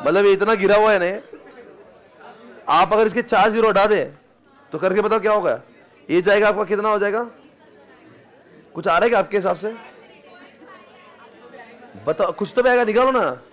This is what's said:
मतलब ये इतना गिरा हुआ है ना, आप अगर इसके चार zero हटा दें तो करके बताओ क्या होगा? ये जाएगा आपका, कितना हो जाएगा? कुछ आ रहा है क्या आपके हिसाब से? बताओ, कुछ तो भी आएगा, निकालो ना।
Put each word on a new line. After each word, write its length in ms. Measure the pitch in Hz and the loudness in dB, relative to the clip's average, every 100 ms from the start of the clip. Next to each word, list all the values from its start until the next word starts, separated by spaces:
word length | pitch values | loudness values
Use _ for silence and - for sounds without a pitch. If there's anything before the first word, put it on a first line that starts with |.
मतलब 220 | 139 180 202 | 0 2 4
ये 60 | |
इतना 200 | 190 208 220 | 2 2 2
गिरा 200 | 190 208 | 4 4
हुआ 140 | 214 | 4
है 60 | 202 | 2
ना, 180 | 175 202 - - - - 233 - - - _ _ - - - - - | 0 -6 -12 -20 -20 -20 -20 -20 -20 -20 _ _ -20 -20 -20 -18 -2
आप 220 | 151 185 | 0 2
अगर 140 | 214 220 | 2 0
इसके 140 | 202 | -2
चार 280 | 233 214 208 | -2 2 2
zero 180 | 220 220 | 2 0
हटा 160 | 196 208 | 2 2
दें 260 | 202 131 - _ _ _ _ _ | 0 -2 -10 _ _ _ _ _
तो 80 | 156 | -6
करके 220 | 185 190 | -2 -2
बताओ 180 | 208 220 | 0 -2
क्या 120 | 202 | 0
होगा? 260 | 214 175 110 - _ _ _ - | -2 -2 -4 -8 _ _ _ -4
ये 120 | 170 | -2
जाएगा 260 | 180 202 208 | 2 2 2
आपका, 140 | 202 | 0
कितना 260 | 196 202 214 | -4 -4 -2
हो 100 | 208 | -2
जाएगा? 240 | 202 208 240 - - _ - - - - - - _ _ _ - - 160 | -2 -4 -8 -14 -20 _ -20 -20 -20 -20 -20 -20 _ _ _ -20 -20 -8
कुछ 120 | 175 | -2
आ 100 | 170 | 2
रहा 60 | |
है 60 | 226 | 2
क्या 100 | 226 | 2
आपके 180 | 190 202 | 0 -2
हिसाब 180 | 185 175 | -2 -4
से? 180 | 202 220 - - - - - - - - - 1077 1077 - 1047 - - - - - - - - - 110 | -8 -12 -20 -20 -20 -20 -20 -20 -20 -20 -20 -20 -20 -20 -20 -20 -20 -20 -20 -20 -20 -20 -20 -10 -6
बताओ, 260 | 160 185 | -2 -4
कुछ 220 | 170 202 - | -4 -6 0
तो 80 | |
भी 60 | 247 | 2
आएगा, 140 | 247 | 2
निकालो 280 | 233 214 262 | 2 2 2
ना। 300 | 254 165 123 - | 0 -2 -6 -14